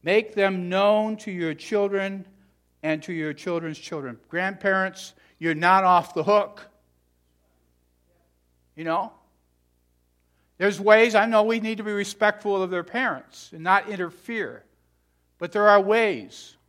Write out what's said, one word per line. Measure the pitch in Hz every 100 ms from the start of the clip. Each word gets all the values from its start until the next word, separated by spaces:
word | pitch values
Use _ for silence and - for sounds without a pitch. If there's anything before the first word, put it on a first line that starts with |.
"Make | 165 208 220 214
them | 196 185 175
known | 185 202 214 220 214
to | -
your | 180 165 151
children | - 208 202 196 196 196 185 _ _ _ _ _
and | 156 156
to | 151
your | 170 151
children's | 147 190 170 165 151
children." | - 160 131 110 _
Grandparents, | 170 190 196 202 190 190 190 - _ _ _
you're | 165 156
not | 175 190
off | 185 175 170
the | 170
hook. | 165 208 202 - - _ _ _ _ _ _ _ _ _ _ _ _ _ _ _ _ _ _ _ _ 156
You |
know? | 165 165 190 _ _ _ _ _ _ _ _ _ _ _ _ _ _ _
There's | 196 180
ways, | 202 214 233 208
I | 226
know | 220
we | 220 226
need | 220 214
to |
be | 214
respectful | 208 202 - 208 208 208 196
of | 185
their | 180
parents | 170 240 254 135 - - -
and | 165
not | 170 196 208
interfere. | 196 175 - - 226 143 117 _ _ _ _ _ _ _ _
But | 175
there | 208 208
are | 208
ways | 190 220 220 135 92 - - _